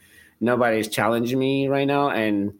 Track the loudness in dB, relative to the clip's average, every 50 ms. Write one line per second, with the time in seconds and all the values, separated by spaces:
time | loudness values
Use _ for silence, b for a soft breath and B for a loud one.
0 | b b b b b b b b -2 0 2 2 2 2 2 0 -2 -2 -2 0
1 | 0 0 0 0 -2 -2 -2 -2 0 0 0 0 0 0 0 0 0 0 0 0
2 | 0 0 0 0 0 0 0 0 -2 -4 -6 -10